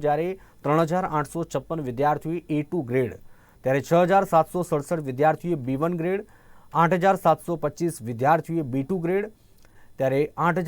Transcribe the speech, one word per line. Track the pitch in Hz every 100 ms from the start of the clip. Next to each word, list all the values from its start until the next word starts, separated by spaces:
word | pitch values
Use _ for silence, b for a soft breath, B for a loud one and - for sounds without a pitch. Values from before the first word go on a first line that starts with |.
જ્યારે | 147 147 170 381 b b
ત્રણ | 139 151 165
હજાર | 180 160
આઠસો | 151 143 170 165
છપ્પન | 143 - 165 139
વિદ્યાર્થીઓએ | 120 143 147 160 175 - 151
એ |
ટુ | 147 180 131
ગ્રેડ, | 127 123 - - b b b
ત્યારે | 127 139 131
છ | 170 180
હજાર | 196 196
સાતસો | 160 156 180 170
સડસઠ | 151 139 170 143
વિદ્યાર્થીઓએ | 127 151 156 175 170 123
બી | 135
વન | 160 175
ગ્રેડ, | 165 190 214 b b b b 151
આઠ | 165 180
હજાર | 185 190
સાતસો | 170 156 - 170
પચીસ | 147 143 170 - 110
વિદ્યાર્થીઓએ | 117 131 165 156 165 147
બી | 131
ટુ | 135 190 170
ગ્રેડ, | 190 208 - b b b b b -
ત્યારે | 135 135 147 - 160
આઠ | 170